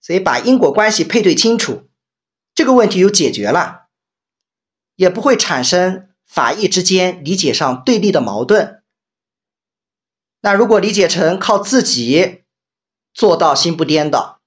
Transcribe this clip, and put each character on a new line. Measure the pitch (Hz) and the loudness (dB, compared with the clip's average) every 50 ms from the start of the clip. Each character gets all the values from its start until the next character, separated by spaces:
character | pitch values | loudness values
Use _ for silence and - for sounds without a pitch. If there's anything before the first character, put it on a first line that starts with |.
所 | _ - 170 | _ -4 -4
以 | 190 | -2
把 | 185 170 123 123 | 0 0 -2 0
因 | 110 247 262 247 | 2 2 2 4
果 | 208 156 - | 2 2 2
关 | 214 214 214 | 2 0 0
系 | 208 - 165 | 0 -2 -4
配 | - - 233 | -2 0 2
对 | 202 185 156 | 2 2 2
清 | - - 226 233 | 2 2 0 0
楚， | 226 - - 110 104 _ _ _ _ _ _ _ _ _ _ _ _ _ _ _ | 0 -4 -6 -8 -10 _ _ _ _ _ _ _ _ _ _ _ _ _ _ _
这 | - 320 | -2 2
个 | - 262 | 4 4
问 | 247 220 - | 4 4 2
题 | 190 180 | 2 2
就 | 185 196 | 2 2
解 | 202 - 160 123 | 2 0 -2 -2
决 | - - 104 104 | -4 -4 -4 -2
了， | 131 175 151 - - - _ _ _ _ _ _ _ _ _ _ _ _ _ _ _ _ _ _ _ _ _ _ _ | -2 -2 -2 -4 -10 -20 _ _ _ _ _ _ _ _ _ _ _ _ _ _ _ _ _ _ _ _ _ _ _
也 | - 185 180 | 0 0 0
不 | 180 226 | 0 0
会 | 220 285 254 | 0 0 0
产 | - - - 170 131 127 | 0 0 -4 -4 -4 -2
生 | - 175 180 180 185 190 185 - _ _ _ _ | 0 0 0 0 0 -2 -6 -12 _ _ _ _
法 | _ - - 131 117 147 | _ -4 -2 -2 -2 -2
义 | 202 208 | -2 -2
之 | 185 - 185 | -2 -2 -2
间 | 175 185 190 185 180 185 180 180 147 | 0 0 0 0 0 0 -4 -6 -6
理 | 147 196 | -6 -4
解 | 185 - 139 117 | -2 -2 -2 -2
上 | - 160 - - 127 - | 0 -2 -2 -4 -4 0
对 | - 247 214 | 0 0 2
立 | 180 208 | 0 0
的 | - 156 | 0 0
矛 | 123 104 98 107 123 | -2 -2 -6 -6 0
盾。 | - 208 214 - - - _ _ _ _ _ _ _ _ _ _ _ _ _ _ _ _ _ _ _ _ _ _ _ _ _ _ _ _ _ _ _ _ _ | 0 2 0 0 -2 -8 _ _ _ _ _ _ _ _ _ _ _ _ _ _ _ _ _ _ _ _ _ _ _ _ _ _ _ _ _ _ _ _ _
那 | - 208 202 | -2 -2 2
如 | 196 240 | 2 2
果 | 208 220 202 | 2 2 2
理 | 180 214 196 | 2 0 0
解 | 202 190 | 0 0
成 | 165 - 170 185 160 180 | 0 0 0 0 0 0
靠 | 190 - - 214 196 | -2 -2 -2 -2 -2
自 | 202 - 262 262 - | -2 0 0 0 0
己 | - - 123 117 117 135 165 185 185 - _ _ _ _ _ _ _ _ _ _ _ _ _ _ _ _ | 0 -4 -4 -2 0 0 0 0 0 -4 _ _ _ _ _ _ _ _ _ _ _ _ _ _ _ _
做 | - - 208 170 | 0 2 2 2
到 | 160 170 156 139 | 2 2 0 0
心 | 131 - 170 170 | 0 0 -2 -2
不 | 165 156 | -2 -2
颠 | 143 156 156 147 151 | -2 0 -2 0 0
倒 | 139 123 87 - - _ _ | -2 -2 -4 -6 -12 _ _